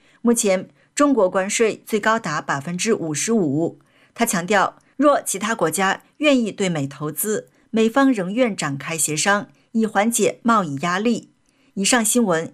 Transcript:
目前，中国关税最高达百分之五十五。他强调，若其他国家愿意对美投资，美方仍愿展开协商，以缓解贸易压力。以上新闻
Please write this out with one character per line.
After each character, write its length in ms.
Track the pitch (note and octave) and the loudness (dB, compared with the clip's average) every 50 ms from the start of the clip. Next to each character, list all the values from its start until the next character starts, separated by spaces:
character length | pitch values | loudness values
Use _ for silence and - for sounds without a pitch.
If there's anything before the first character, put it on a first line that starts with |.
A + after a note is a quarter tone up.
| _ _ _ _ | _ _ _ _
目 120 | - A#3 A#3 | 0 0 2
前， 360 | A#3 - G3+ F#3 F#3+ F#3 - _ _ _ _ - | 2 2 2 0 0 -2 -6 _ _ _ _ -2
中 180 | - D4 C#4+ C4+ | 0 2 2 4
国 160 | A3+ G3 F#3 | 4 2 2
关 200 | F#3 G3 F#3 G3+ | 2 0 -2 -2
税 340 | - - A#3 G#3+ E3+ - - | 0 0 0 0 0 -4 -8
最 140 | - - G#3 | -4 -4 0
高 180 | G3+ A3 A3 A3+ | 2 2 0 0
达 240 | A3 E3 D3+ D#3+ | -2 -4 -6 -6
百 200 | D#3+ - D#3 C#3+ | -4 -4 -4 -4
分 160 | C#3 F#3 F3 F3 | -4 -6 -6 -4
之 160 | - A3 A3 | -2 -2 -2
五 200 | - F3+ D#3+ D3+ | -2 -2 -4 -4
十 200 | C#3+ - G#3+ A#3 | -4 -2 0 0
五。 460 | A3+ F3+ C#3+ C3 D#3 E3+ - - - _ _ _ _ _ _ _ | 2 2 2 0 0 -2 -2 -4 -8 _ _ _ _ _ _ _
他 120 | - A#3 | -4 -2
强 200 | A3+ - F3+ E3+ | -2 -2 -4 -2
调， 320 | F#3 G#3 G3 F3 - - - _ _ _ | 0 2 2 2 0 -2 -8 _ _ _
若 260 | - C#4 D4 C#4 - | 2 4 4 4 2
其 160 | - - - F#3 | 0 -4 -8 -6
他 160 | A3 G#3 A3+ | -4 -4 -2
国 160 | A3+ F3+ D#3+ | -2 -2 -2
家 340 | D#3 - F#3+ F#3+ F#3+ - _ _ _ - | 0 0 0 0 0 -2 _ _ _ -2
愿 220 | D4 D4+ C#4 B3+ | 2 2 4 2
意 100 | A#3 G3+ | 2 -2
对 200 | F3+ - G3+ F#3 | -4 -2 -2 -2
美 180 | E3+ D3+ C#3 C#3 | -2 -2 -4 -6
投 240 | C#3 - D3 D3+ | -8 -8 -8 -8
资， 380 | D#3 - - G#3+ G#3+ - - _ _ _ _ _ | -6 -6 -4 -4 -4 -4 -6 _ _ _ _ _
美 180 | - A3+ A3 A3+ | 0 0 0 2
方 220 | A3+ C4+ C4+ C4+ | 2 4 4 4
仍 220 | B3+ G#3 F3 F3 G#3 | 2 0 -2 -4 0
愿 220 | A#3+ C4 - G3 | 0 0 0 0
展 220 | - E3 D3 C#3 C#3 | -4 -4 -6 -6 -6
开 200 | - D#3+ E3 D#3+ | -8 -8 -6 -4
协 200 | - - D3+ D3+ | -4 -4 -2 -2
商， 320 | - G3+ G3+ G#3 - - _ _ _ _ - | 0 0 0 0 -2 -8 _ _ _ _ -2
以 120 | A3+ A3 | -2 -2
缓 240 | G#3 - G3+ G#3 A#3 | 0 2 0 0 2
解 300 | A#3 - G3+ - - - - | 2 0 0 0 0 -2 0
贸 200 | A#3 A#3 G#3+ F#3 | 2 2 2 2
易 140 | D3+ C#3 C3+ | -2 -4 -4
压 200 | C3+ E3+ F3+ F#3+ | -4 -2 -2 0
力。 340 | G#3 A#3+ A3+ F3 - _ _ _ _ _ _ _ _ _ - | 0 0 -2 -2 -4 _ _ _ _ _ _ _ _ _ -6
以 100 | G3 G3 | -4 0
上 200 | - - A#3+ A3 | 2 2 2 2
新 200 | G#3+ - B3 A#3 | 2 2 0 2
闻 300 | F#3+ E3+ D#3+ E3 - | 2 2 0 -2 -4